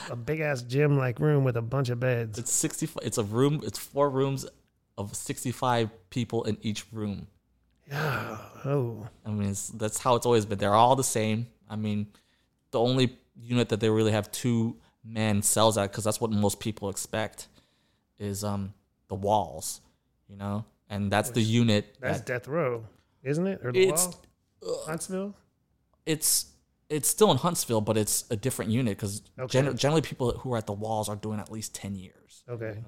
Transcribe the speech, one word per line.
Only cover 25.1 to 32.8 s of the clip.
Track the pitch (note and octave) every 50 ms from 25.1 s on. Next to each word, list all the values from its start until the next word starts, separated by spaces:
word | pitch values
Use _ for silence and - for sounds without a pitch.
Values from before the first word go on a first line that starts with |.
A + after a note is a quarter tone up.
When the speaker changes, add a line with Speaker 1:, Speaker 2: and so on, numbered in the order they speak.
| F#3 F#3 G3 G#3 G3+ - _ _ _ _ _ _ _ _ _ _ _ _ _
Speaker 2:
it's, | - D#3+ D#3 - - - - - - _ _ _ _ _ _ _ _
it's | D3+ D3+ - -
still | - - G#3+ G#3
in | D#3
Huntsville, | B2+ - - F3 - - - A#2 A2
but | G#2+ A2 A2
it's | A2 G#2+ - - - - -
a | B2
different | G#2+ - C3 A#2+ - G#2 G2+ B2
unit, | - C3+ A2+ G2 -
'cause | - G2+ G2 G#2+ - - _ -
Speaker 1:
Okay. | C3 B2+ - B2+ C#3
Speaker 2:
gener-, | C#3 B2+
generally | A#2 - C#3 D#3 D#3+ C#3
people | - D3+ - C3 A#2+ A2+
who | A#2 - B2+ B2
are | A2+
at | G#2+
the | - G2+
walls | G2+ G#2+ G#2+ A2+ G#2+ G#2+ G#2
are | G#2+
doing | G#2 G2+ A2 G#2+ G#2
at | F#2+ - A2
least | A2 G#2 - -
ten | - - G2 G2+
years. | F#2+ F#2 G2 - _ _ _ - - _ -
Speaker 1:
Okay. | B2 A#2 A#2 A2 G#2+ G#2+